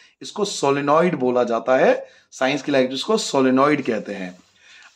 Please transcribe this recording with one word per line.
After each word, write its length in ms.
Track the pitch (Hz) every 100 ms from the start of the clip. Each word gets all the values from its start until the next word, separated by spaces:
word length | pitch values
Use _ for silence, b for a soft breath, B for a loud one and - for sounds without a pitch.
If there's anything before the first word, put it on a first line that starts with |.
| b b
इसको 240 | 135 - 196
सोलेनॉइड 720 | - 139 143 143 156 180 139
बोला 280 | 127 120
जाता 340 | 113 113 120 131
है, 280 | 202 262 B B B
साइंस 300 | - 131 143
की 100 | -
लैंग्वेज 320 | 139 127 135
को 140 | - -
सोलेनॉइड 680 | - 139 131 131 143 147 127
कहते 280 | 107 101
हैं। 240 | 98 92 - _ b b b b